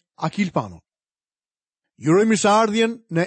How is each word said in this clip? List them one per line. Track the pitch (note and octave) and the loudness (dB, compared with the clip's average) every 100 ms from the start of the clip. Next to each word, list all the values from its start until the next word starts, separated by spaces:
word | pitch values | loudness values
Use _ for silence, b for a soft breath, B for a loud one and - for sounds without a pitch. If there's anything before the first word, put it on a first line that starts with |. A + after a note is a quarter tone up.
| _ _ | _ _
Akil | D#3+ - G3 | -8 -4 -4
Pano. | D#3+ G#2+ E2+ _ _ _ _ _ _ _ _ _ _ _ _ | -4 -8 -14 _ _ _ _ _ _ _ _ _ _ _ _
Ju | A#2+ | 0
uroj | F3+ A3 | 2 2
mirëseardhjen | G#3+ G#3 G#3+ A3+ G#3+ A3+ A3+ _ | 2 2 2 2 0 -2 -4 _
në | E3 | -4